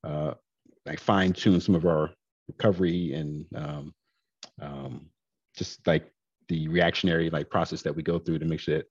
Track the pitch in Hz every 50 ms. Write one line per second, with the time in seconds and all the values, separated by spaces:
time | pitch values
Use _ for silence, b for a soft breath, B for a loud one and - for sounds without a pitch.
0 | - 78 76 76 76 73 - - _ _ _ _ _ _ _ _ _ - - -
1 | - - 107 98 95 92 92 - - 110 95 87 - - 95 85 80 90 80 78
2 | 78 78 - _ _ _ _ _ _ - - _ - 113 95 87 92 85 85 87
3 | 87 80 67 78 78 76 76 76 - - 80 80 - 147 147 147 143 151 - _
4 | _ _ _ _ _ _ _ _ - - _ - - 71 71 69 67 127 123 -
5 | - - _ _ _ _ _ _ _ _ _ - - - - - _ 90 82 80
6 | - - _ _ _ _ _ _ _ - 85 80 78 78 82 87 87 85 85 -
7 | - 92 82 82 82 82 82 76 73 - - 92 82 - - 78 - 80 76 80
8 | 78 - 85 85 - - 82 78 80 82 80 78 - - 76 78 78 _